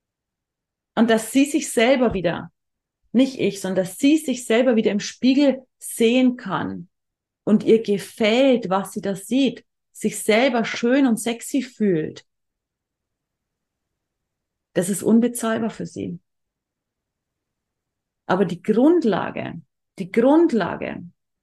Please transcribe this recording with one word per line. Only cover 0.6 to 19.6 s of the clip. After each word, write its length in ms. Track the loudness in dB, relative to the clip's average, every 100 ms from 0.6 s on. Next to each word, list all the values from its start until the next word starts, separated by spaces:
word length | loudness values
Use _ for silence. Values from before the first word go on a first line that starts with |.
| _ _ _ 0
Und 140 | 2
dass 220 | 2 0
sie 140 | 0 0
sich 260 | -2 -4
selber 420 | 0 2 2 0
wieder, 380 | 0 -4 -6 -10 _ _ _ _ _ _
nicht 260 | 0 2 0
ich, 220 | -4 -4
sondern 240 | -4 -2 -4
dass 120 | 0
sie 200 | 2 2
sich 280 | 0 -6 0
selber 300 | 2 2 2
wieder 160 | 2
im 80 | -2
Spiegel 640 | -6 -2 2 4 4 2 -4 _
sehen 580 | -10 0 2 4 2 0
kann 540 | -6 -6 -6 -10 -14 _ _ _ _ _ 0
und 180 | 2
ihr 180 | 4 4
gefällt, 880 | 2 -4 -4 -2 2 4 4 2 0
was 220 | -4 -4
sie 100 | -8
da 140 | -6 -8
sieht, 500 | -2 0 0 -2 _ _ _
sich 280 | -6 -6 -4
selber 440 | 0 2 2 0 -4
schön 420 | -2 0 2 2
und 100 | 0
sexy 440 | -4 -8 -6 -6
fühlt. 640 | -6 -4 -2 0 -4 -10 -20 _ _ _ _ _ _ _ _ _ _ _ _ _ _ _ _ _ _ _ _ _ _ _ _
Das 160 | -4 -2
ist 120 | -2
unbezahlbar 680 | 2 2 2 -2 -4 -4 -6
für 160 | -8 -12
sie. 340 | -10 -10 -12 _ _ _ _ _ _ _ _ _ _ _ _ _ _ _ _ _ _ _ _ -2
Aber 200 | 0 -2
die 160 | -4
Grundlage, 1000 | -2 2 4 4 2 -2 -4 -8 -10 -12